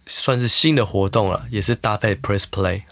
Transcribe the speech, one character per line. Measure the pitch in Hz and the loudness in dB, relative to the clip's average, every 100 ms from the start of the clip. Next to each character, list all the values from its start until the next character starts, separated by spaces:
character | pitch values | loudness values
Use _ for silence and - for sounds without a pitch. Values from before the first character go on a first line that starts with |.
| - | -8
算 | - - 123 | -2 0 2
是 | 120 | 2
新 | - 160 143 | 2 4 2
的 | 110 | 2
活 | 101 98 | 0 0
动 | 117 98 | 2 0
了， | 85 120 | -2 -4
也 | 110 | -4
是 | 95 | -2
搭 | 120 113 104 | -2 -2 0
配 | 107 | 0
Press | 98 - 101 | 0 -2 -2
Play | - - 92 95 - | -2 -2 -2 -2 -4